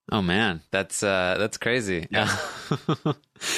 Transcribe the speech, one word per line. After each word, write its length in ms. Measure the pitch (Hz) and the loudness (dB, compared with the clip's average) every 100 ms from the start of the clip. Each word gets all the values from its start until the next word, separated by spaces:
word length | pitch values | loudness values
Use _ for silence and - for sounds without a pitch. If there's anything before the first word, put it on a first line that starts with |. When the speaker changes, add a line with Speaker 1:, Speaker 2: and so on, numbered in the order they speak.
| - | -4
Speaker 1:
Oh 80 | 107 | 0
man, 400 | 90 92 110 82 - | 2 2 2 -2 -2
that's, 320 | 98 95 - | -2 -2 -2
uh, 340 | 104 95 90 92 | 0 2 2 2
that's 180 | 110 - | 0 -2
crazy. 500 | 113 127 104 87 82 | 0 0 0 -2 0
Speaker 2:
Yeah. 240 | 107 107 98 - - - | 0 2 0 -6 -8 -4
Speaker 1:
<laughs> 420 | 147 - 151 156 143 _ - - | -4 -2 0 0 -2 _ -10 -4